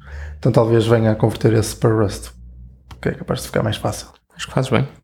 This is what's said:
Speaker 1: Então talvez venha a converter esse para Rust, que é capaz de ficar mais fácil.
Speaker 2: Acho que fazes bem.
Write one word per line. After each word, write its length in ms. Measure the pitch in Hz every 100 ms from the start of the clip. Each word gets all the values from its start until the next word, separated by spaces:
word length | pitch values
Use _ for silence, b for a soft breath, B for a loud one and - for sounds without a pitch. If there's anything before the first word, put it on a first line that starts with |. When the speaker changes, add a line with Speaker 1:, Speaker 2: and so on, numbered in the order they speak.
| B B B B
Speaker 1:
Então 120 | -
talvez 340 | 123 113 117 110
venha 280 | 117 110
a 20 | 107
converter 380 | 113 - 120
esse 200 | 110 104
para 220 | - 127 110
Rust, 360 | 101 - - - - - - - - -
que 60 | -
é 60 |
capaz 260 | - - 127
de 40 | -
ficar 160 | -
mais 140 | 107 101
fácil. 320 | - - - - _ -
Speaker 2:
Acho 100 | -
que 80 |
fazes 160 | - 131
bem. 160 | 120 139 -